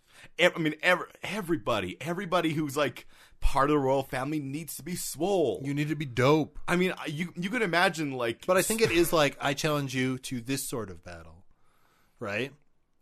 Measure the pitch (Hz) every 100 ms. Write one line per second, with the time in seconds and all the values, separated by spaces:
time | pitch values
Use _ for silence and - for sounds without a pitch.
0 | _ - - - 170 165 156 151 170 175
1 | 139 - - 196 170 165 - 110 92 -
2 | 151 175 196 180 160 160 151 131 139 -
3 | - - - - - 135 139 151 135 135
4 | 135 131 135 156 135 139 135 - 139 175
5 | - - 175 196 143 95 135 143 151 151
6 | 151 117 123 156 139 - - 175 185 -
7 | 139 147 175 175 180 240 208 170 190 160
8 | 151 131 117 117 - 185 175 226 220 170
9 | 170 165 143 - 139 139 156 147 139 127
10 | 127 127 - 127 113 135 - 127 101 85
11 | - 85 82 80 - _ _ _ _ _
12 | _ _ 110 104 135 143 _ _ _ _